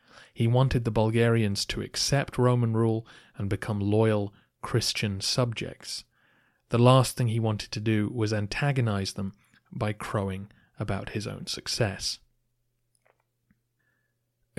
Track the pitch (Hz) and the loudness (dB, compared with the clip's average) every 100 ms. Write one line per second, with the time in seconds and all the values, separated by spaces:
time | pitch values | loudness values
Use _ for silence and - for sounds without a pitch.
0 | _ - - - 117 120 131 139 113 110 | _ -20 -12 0 2 4 4 2 0 0
1 | 110 113 117 117 107 98 - - 101 - | 2 4 4 4 2 -2 -4 -6 -6 -4
2 | - 143 - - 123 123 117 110 113 110 | 0 0 -2 2 4 4 2 2 2 0
3 | - - - - 101 98 - 104 101 107 | -6 -20 -18 -6 -4 -4 -2 -2 2 4
4 | 113 107 101 - _ _ - 120 - - | 4 2 -2 -10 _ _ -2 -2 -2 -4
5 | 107 98 - - 120 110 - - - - | -4 -4 -4 -2 -2 -4 -10 -12 -12 -14
6 | - _ _ _ _ _ - 117 123 131 | -14 _ _ _ _ _ -2 4 8 8
7 | 123 - 120 113 110 107 - 107 110 107 | 4 0 0 0 0 -2 -6 -4 0 0
8 | 104 123 107 107 104 - 143 135 117 101 | 0 0 -2 -2 -4 -2 0 0 0 0
9 | 98 - 98 - _ _ - 123 107 104 | -4 -6 -8 -8 _ _ -14 -6 -4 -4
10 | - 110 98 95 101 _ _ - 104 98 | -4 -4 -2 -6 -10 _ _ -10 -6 -4
11 | 85 107 104 101 - - - - 107 95 | -6 -8 -8 -10 -10 -10 -6 -2 -2 -2
12 | - - _ _ _ _ _ _ _ _ | -8 -8 _ _ _ _ _ _ _ _
13 | _ _ _ _ _ _ _ _ _ _ | _ _ _ _ _ _ _ _ _ _
14 | _ _ _ _ _ | _ _ _ _ _